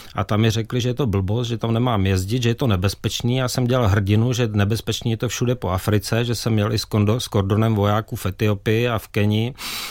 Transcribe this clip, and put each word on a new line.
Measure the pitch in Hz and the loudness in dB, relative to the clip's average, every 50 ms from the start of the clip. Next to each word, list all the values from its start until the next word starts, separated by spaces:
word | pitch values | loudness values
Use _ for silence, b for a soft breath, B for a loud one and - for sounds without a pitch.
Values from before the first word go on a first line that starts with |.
| B B B | B B B
a | - 104 | -6 -2
tam | - 110 104 | 0 2 2
mi | 113 113 | 2 2
řekli, | 104 113 110 107 - | 2 0 -4 -4 -4
že | 127 107 123 | -2 -2 -2
je | 123 | -2
to | 120 151 120 | -2 -2 0
blbost, | 95 98 95 92 104 120 123 113 | 0 0 0 0 -2 -2 -2 -4
že | 117 107 | -4 -4
tam | - 113 113 | -2 -2 0
nemám | 113 123 127 117 104 95 | 0 2 2 2 2 2
jezdit, | 95 98 92 92 95 113 131 120 | 2 2 2 0 0 -2 0 0
že | 117 | 0
je | 113 | 0
to | - 147 127 | 0 2 2
nebezpečný. | 104 90 90 101 - - - 113 - - - 120 123 131 | 2 2 2 0 -2 -2 -4 -4 -4 -2 -2 -2 0 0
Já | 131 123 | 0 -2
jsem | - - 127 117 | -2 0 0 2
dělal | 127 131 123 104 | 2 2 2 4
hrdinu, | 92 107 101 95 104 107 113 123 127 | 2 2 2 2 2 2 2 2 0
že | 113 127 110 | 0 -2 0
nebezpečný | 107 104 101 101 113 107 - - 113 - - 120 | 2 2 2 2 2 -2 -2 -4 -6 -4 -2 -4
je | 113 110 | -2 -2
to | - 120 | -2 -4
všude | - - 127 120 123 | -2 -2 -2 -2 -2
po | 113 - 101 | -2 -2 -2
Africe, | 90 92 - - 104 107 - - - 113 120 | -2 -2 0 2 2 2 2 0 0 0 0
že | 120 120 | 0 -2
jsem | - - 120 110 107 | -2 -2 0 2 2
jel | 101 107 117 | 2 2 0
i | 110 | -2
s | - | -2
kondo-, | - - 110 104 101 110 127 | 0 0 2 2 4 2 0
s | - - | 0 -2
kordonem | - 110 98 98 107 104 110 113 113 | 0 0 2 2 2 2 2 2 2
vojáků | 104 101 104 104 107 107 - - | 2 2 2 2 0 -2 -4 -8
v | 107 - | -6 -6
Etiopii | 98 92 - 113 107 104 101 - 120 107 110 120 123 | -6 -4 -2 0 0 0 0 0 0 0 2 2 0
a | 117 107 | -2 -4
v | - - | -6 -4
Keni. | - 110 104 104 107 107 113 120 135 B B B B B B B | -2 0 2 2 2 2 0 -2 -4 B B B B B B B